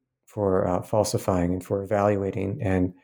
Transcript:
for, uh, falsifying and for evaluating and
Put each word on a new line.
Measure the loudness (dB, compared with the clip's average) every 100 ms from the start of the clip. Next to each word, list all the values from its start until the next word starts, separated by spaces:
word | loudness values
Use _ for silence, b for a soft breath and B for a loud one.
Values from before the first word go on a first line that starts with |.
| _ _
for, | _ -2 0 2 2
uh, | -2
falsifying | 0 2 2 0 0 0 0
and | -2
for | -4 -4
evaluating | -2 2 2 2 -2 -4 -4 -2
and | 0 2 0 B